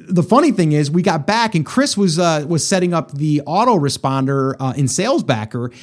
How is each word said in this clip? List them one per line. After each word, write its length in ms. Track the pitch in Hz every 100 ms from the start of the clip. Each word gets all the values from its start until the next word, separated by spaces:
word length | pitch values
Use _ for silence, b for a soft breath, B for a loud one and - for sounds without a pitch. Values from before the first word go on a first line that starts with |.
| -
the 140 | 175
funny 280 | 175 240 320
thing 220 | 196 156
is, 180 | 151 143
we 120 | 170
got 240 | 202 160 143
back 280 | 220 226
and 100 | 165
Chris 300 | - 254 277
was, 240 | 202 196 156
uh, 280 | 175 151 147
was 180 | 165 -
setting 280 | 190 180
up 180 | 170 160
the 300 | 143 151 147 143
autoresponder, 1080 | 180 247 196 143 - 135 135 135 139 135 131
uh, 140 | 131
in 120 | 123 131
SalesBacker, 840 | - 220 285 135 113 107 123 123 B